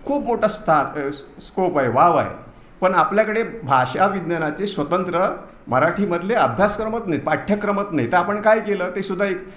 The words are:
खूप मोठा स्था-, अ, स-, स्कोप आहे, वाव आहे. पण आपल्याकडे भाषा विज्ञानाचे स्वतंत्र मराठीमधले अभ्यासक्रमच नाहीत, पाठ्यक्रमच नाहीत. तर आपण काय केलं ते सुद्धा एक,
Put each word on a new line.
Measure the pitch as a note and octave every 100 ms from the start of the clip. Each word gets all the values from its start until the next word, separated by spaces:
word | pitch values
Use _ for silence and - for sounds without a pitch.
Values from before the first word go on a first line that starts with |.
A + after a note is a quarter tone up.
| -
खूप | C#4+ A#3+
मोठा | A3+ G#3
स्था-, | - - D3+ C3+ D3
अ, | C#3
स-, | D3 - -
स्कोप | - - F#3 D3
आहे, | B2+
वाव | A#2+ E3+ D3+
आहे. | G2+ - - - - -
पण | F#3+
आपल्याकडे | F3+ D#3 G3+ G#3+ G#3+
भाषा | A3+ - C3+ C3 B2+ - G3
विज्ञानाचे | G3 E3 E3+ D#3 D3+ G3
स्वतंत्र | - D3 F3+ F#3 E3+ F#3+ - - - -
मराठीमधले | B2+ D#3 - G3 E3+ F#3
अभ्यासक्रमच | A#3 C3+ A#2 G#3 G#3+ A3 A3+ G3
नाहीत, | C#3+
पाठ्यक्रमच | C#3+ D3+ - G#3 G#3 G3 G3+
नाहीत. | D#3 A2+
तर | F3+
आपण | F3 G#3
काय | G#3+ A3
केलं | G#3 G3 F3+ G3+
ते |
सुद्धा | G3 F#3 G3+
एक, | F3 -